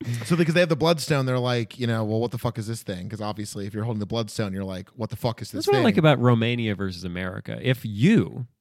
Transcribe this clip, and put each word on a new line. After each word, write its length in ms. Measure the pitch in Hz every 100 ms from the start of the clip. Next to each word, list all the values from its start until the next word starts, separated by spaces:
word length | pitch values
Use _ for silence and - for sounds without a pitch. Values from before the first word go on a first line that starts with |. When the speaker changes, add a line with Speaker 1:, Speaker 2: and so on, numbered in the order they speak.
| 120 120 110
Speaker 1:
so 100 | 170
because 180 | 165
they 60 | 165
have 80 | 175
the 60 | 156
bloodstone, 500 | 160 165 - 147 131
they're 140 | 127
like, 400 | 123 123 117 -
you 60 | 117
know, 160 | 113
"Well, 160 | 107 110
what 120 | 117
the 60 | 120
fuck 200 | 120 113
is 100 | 107
this 140 | 113
thing?" 240 | - 92 90
'Cause 140 | 104
obviously, 460 | 104 104 104 104 98
if 60 |
you're 100 | 104 113
holding 140 | 107
the 40 | 101
bloodstone, 460 | 113 110 - 104
you're 100 | 95 95
like, 240 | 92 -
"What 200 | - 110
the 40 | 113
fuck 260 | 120 110
is 80 | 113
this 80 | -
Speaker 2:
That's 80 | 339
what 60 | 403
Speaker 1:
thing?" 60 |
Speaker 2:
I 40 | 277
like 120 | 202
about 220 | 156 135
Romania 560 | 120 117 113 120 113 98
versus 280 | 98 87 90
America. 520 | 87 92 104 - 57
If 240 | 120 131 -
you, 600 | 101 156 220 95 - 123 _